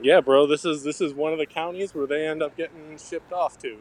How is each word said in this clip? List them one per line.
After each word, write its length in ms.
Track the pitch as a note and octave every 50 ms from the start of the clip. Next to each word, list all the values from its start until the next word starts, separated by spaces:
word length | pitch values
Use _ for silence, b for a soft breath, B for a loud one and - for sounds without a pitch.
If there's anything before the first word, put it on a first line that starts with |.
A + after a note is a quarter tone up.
Yeah, 200 | A#2 C3+ E3+ F3+
bro. 260 | C3+ C3 C3+ C#3 D3
This 180 | C#3+ D3+ D3 -
is, 180 | E3+ D3+ D3 C#3
this 160 | D3+ D3+ -
is 120 | E3+ D3+
one 200 | C#3 C#3+ D3+ D#3
of 60 | D#3+ D#3
the 80 | D3+
counties 480 | D3 - E3 E3 F3 F3 F#3 G3 F#3+ -
where 120 | D#3 C#3
they 200 | C3+ C#3+ D3+ D#3
end 160 | D#3 D#3 D#3
up 140 | D#3 C#3+ -
getting 400 | - E3 D#3+ E3 E3 D#3 D#3 D#3 D3
shipped 340 | - - E3+ E3 _ -
off 260 | F3+ F3 E3 C#3+ - -
to. 200 | - B2+ A2 G#2+